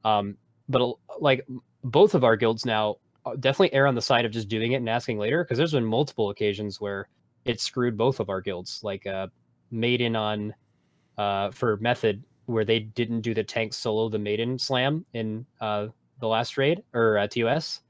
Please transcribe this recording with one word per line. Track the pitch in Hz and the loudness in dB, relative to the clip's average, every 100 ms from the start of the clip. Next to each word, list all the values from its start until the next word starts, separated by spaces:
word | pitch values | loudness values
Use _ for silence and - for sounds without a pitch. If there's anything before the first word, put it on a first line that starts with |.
Um, | 110 107 101 101 _ _ - | 2 2 0 -8 _ _ -2
but, | 131 | 0
uh, | 123 - _ - | 0 -2 _ -2
like, | 147 131 - 127 _ _ | 2 2 0 -16 _ _
both | 127 151 202 | 0 6 6
of | 175 | 6
our | 123 | 4
guilds | 113 117 113 | 4 4 0
now, | 123 107 107 - _ _ - | 0 0 0 -2 _ _ -10
uh, | 127 | -2
definitely | 131 135 190 | 0 4 4
err | 135 139 | 6 4
on | |
the | 120 | 2
side | - 120 | 2 2
of | 117 | 2
just | 113 104 | -2 -4
doing | 110 113 | -2 0
it | 131 | 0
and | 117 | 0
asking | 117 - 107 | -2 -2 -4
later, | 107 156 | -2 -2
'cause | 170 120 | -2 0
there's | 165 | 2
been | 147 | 2
multiple | 113 110 147 - 104 | 2 0 0 -2 -2
occasions | 104 107 98 104 98 | 0 -2 -2 -6 -6
where | 104 98 101 _ _ _ | -8 -6 -10 _ _ _
it | - 117 | -6 -4
screwed | - - 123 107 | -4 -2 -2 2
both | 120 139 | 0 0
of | 101 | -4
our | 95 | -4
guilds, | 101 90 92 - | -4 -8 -10 -10
like, | 107 98 101 | -8 -8 -8
uh, | 95 95 _ _ _ _ | -8 -8 _ _ _ _
Maiden | 117 120 123 120 113 | -2 2 2 2 0
on, | 107 107 104 - _ _ _ _ _ - | -2 -4 -6 -10 _ _ _ _ _ -4
uh, | 101 98 101 | -2 0 -4
for | - 120 104 | -2 -2 0
Method, | 110 120 113 101 - _ - | 0 0 0 -2 -8 _ -4
where | 113 | -2
they | 107 113 | 2 0
didn't | 110 - 117 117 | 0 -4 -2 -2
do | 110 | -2
the | 110 | -2
tank | 104 - 110 | -2 -4 -4
solo, | - 117 110 113 | -4 -2 0 0
the | 107 | -2
Maiden | 104 107 117 127 | -2 -2 -2 -4
slam | - 127 131 156 - | -2 0 2 0 -4
in, | 117 110 110 123 _ | -6 -6 -6 -10 _
uh, | 110 104 107 - _ - | -4 -4 -4 -10 _ -8
the | 113 | -2
last | 110 120 - | 0 0 0
raid | 139 170 - | 0 0 -2
or, | 120 113 104 | 2 4 4
uh, | 104 | 2
T | - | 0
O | 113 | 0
S. | 147 160 - _ | 0 -2 -12 _